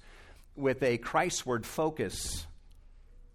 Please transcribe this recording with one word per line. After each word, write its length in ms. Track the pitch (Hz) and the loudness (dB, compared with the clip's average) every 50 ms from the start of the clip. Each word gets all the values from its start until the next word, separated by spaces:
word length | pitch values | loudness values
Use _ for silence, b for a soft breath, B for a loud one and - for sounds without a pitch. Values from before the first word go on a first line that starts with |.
| b b b b b b b b b b - | b b b b b b b b b b -4
with 260 | 147 139 135 123 131 | 0 2 2 4 4
a 160 | 139 123 120 117 | 4 4 4 2
Christward 640 | - - - 156 180 175 - - - 127 123 113 110 | 0 2 2 2 2 2 0 -2 -2 0 0 0 -2
focus. 840 | - - - 156 156 156 - 110 92 - - - - - - - - - - - - - - - - - - - - - - - - | -2 -2 0 0 0 0 -2 -2 -2 -4 -6 -6 -6 -6 -6 -8 -10 -14 -18 -20 -20 -20 -20 -20 -20 -20 -20 -20 -20 -20 -20 -20 -20